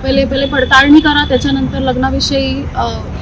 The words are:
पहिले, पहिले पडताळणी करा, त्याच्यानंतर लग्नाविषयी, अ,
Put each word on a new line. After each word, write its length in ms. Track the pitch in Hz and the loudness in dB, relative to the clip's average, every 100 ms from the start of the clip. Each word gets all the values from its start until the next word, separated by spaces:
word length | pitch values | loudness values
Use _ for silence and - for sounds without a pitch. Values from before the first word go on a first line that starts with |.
पहिले, 220 | 269 269 269 | 0 0 0
पहिले 200 | 262 277 | -2 -2
पडताळणी 540 | 277 247 254 277 302 | -2 2 2 6 6
करा, 260 | 311 294 294 | 6 0 0
त्याच्यानंतर 500 | 254 277 277 269 277 | -2 0 -2 -2 -2
लग्नाविषयी, 840 | 269 247 269 269 - 277 269 262 285 - | -2 -2 -2 -2 -2 -2 -2 -4 -6 -4
अ, 120 | 233 226 - - | -4 -6 -10 -10